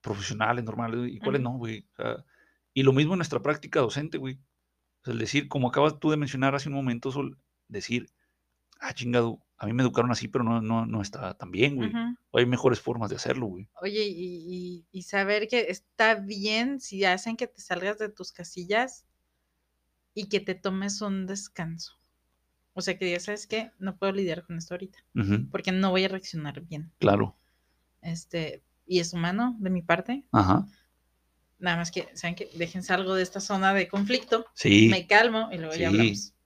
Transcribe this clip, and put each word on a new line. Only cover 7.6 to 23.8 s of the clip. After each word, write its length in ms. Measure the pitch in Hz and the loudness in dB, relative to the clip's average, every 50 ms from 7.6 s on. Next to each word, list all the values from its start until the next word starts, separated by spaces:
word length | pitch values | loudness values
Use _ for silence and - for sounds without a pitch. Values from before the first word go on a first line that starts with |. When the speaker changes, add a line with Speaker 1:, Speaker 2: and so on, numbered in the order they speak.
| _ _ | _ _
Speaker 1:
decir, 420 | 110 101 - - 113 120 117 - _ _ _ _ _ _ _ _ _ _ _ _ _ _ | -10 -10 -6 -2 -2 -2 -4 -6 _ _ _ _ _ _ _ _ _ _ _ _ _ _
"Ah, 120 | - - | -10 -10
chingado, 480 | - - 120 120 120 120 117 117 110 - _ _ _ | -8 -6 -4 2 2 4 4 2 0 -6 _ _ _
a 100 | _ - | _ -4
mí 60 | 104 | -2
me 100 | 113 123 | 2 4
educaron 280 | 131 123 - - 117 123 | 2 4 4 4 2 2
así, 160 | 120 - - - | 2 -2 -4 -4
pero 160 | - 131 120 | -2 0 2
no, 160 | 113 117 117 | 2 2 2
no, 260 | 110 107 113 113 113 | 2 0 0 0 0
no 160 | 113 110 110 | 0 -2 -4
está 320 | 98 98 101 - 127 92 92 | -4 -4 -6 -8 -8 -8 -8
tan 140 | _ - 87 | _ -14 -8
bien, 240 | 90 92 117 143 143 | 2 2 2 2 2
güey. 120 | 131 117 107 | 0 -2 -2
Speaker 2:
Ujú. 280 | - 233 233 240 247 _ _ _ | -2 -4 -4 -6 -8 _ _ _
Speaker 1:
O 80 | - 117 | 2 2
hay 80 | 123 | 4
mejores 340 | 123 131 123 - 131 120 - | 4 2 4 4 4 2 4
formas 280 | - - 123 117 120 101 | -2 -4 -4 -2 -2 -4
de 60 | 98 | -4
hacerlo, 300 | - - - 127 131 123 | -6 -2 -2 -2 -2 -2
güey". 220 | 104 92 90 101 _ _ - | -6 -6 -10 -14 _ _ -8
Speaker 2:
Oye, 240 | 175 196 202 214 214 | -8 -4 -2 -2 -4
y, 800 | 208 185 165 180 185 180 175 160 175 180 180 180 180 180 170 165 _ | -4 -4 -8 -8 -10 -10 -12 -12 -10 -10 -10 -8 -10 -12 -14 -16 _
y, 60 | _ 190 | _ -14
y 40 | |
saber 460 | 180 - - 196 196 196 208 214 208 220 | -12 -4 -2 -2 0 2 0 0 0 0
que 180 | - 240 214 160 | 0 0 0 -2
está 460 | 185 - _ _ _ - 226 220 226 | -4 -8 _ _ _ 2 4 4 4
bien 640 | 202 196 196 214 196 196 214 214 220 240 262 277 269 | 2 0 -8 -8 -4 -2 -2 0 0 0 -2 -4 -6
si 240 | - - 196 190 196 | -10 -10 -4 0 2
hacen 320 | 185 180 190 - 226 226 | 2 2 2 -2 -6 -6
que 100 | 233 254 | -6 -6
te 140 | - _ _ | -8 _ _
salgas 360 | - - 185 175 180 196 208 208 | -6 -6 -4 -2 -2 -4 -2 -2
de 100 | 214 208 | -6 -8
tus 200 | 208 - 185 - | -8 -12 -16 -16
casillas 720 | - - 175 165 - 180 175 175 208 226 254 262 - - _ _ _ _ _ _ _ _ _ _ _ _ _ _ _ _ _ _ _ _ _ _ _ | -14 -14 -16 -14 -12 -12 -4 0 0 0 0 0 -6 -16 _ _ _ _ _ _ _ _ _ _ _ _ _ _ _ _ _ _ _ _ _ _ _
y 140 | 208 202 202 | -10 -6 -2
que 120 | 202 196 | -2 -2
te 140 | 196 185 185 | 0 -2 -8
tomes 460 | 185 - 196 185 190 196 202 202 202 | -4 -4 -4 -2 -2 -4 -4 -4 -4
un 260 | 214 202 196 190 190 | -4 -4 -4 -4 -4
descanso. 720 | 185 196 196 196 - _ - 170 160 165 165 - - _ _ _ _ _ _ _ _ _ _ _ _ _ _ _ _ _ | -6 -8 -10 -10 -12 _ -10 -8 -8 -8 -10 -14 -16 _ _ _ _ _ _ _ _ _ _ _ _ _ _ _ _ _
O 60 | 185 | -6
sea, 180 | 175 196 180 - | -4 -4 -4 -2
que 100 | 185 180 | -2 -2
ya 100 | 175 175 | -2 -2
sabes 260 | 175 - 208 208 - | -4 -6 -8 -8 -6
que 240 | _ - 220 226 240 _ | _ -4 -6 -6 -6 _
no 180 | _ | _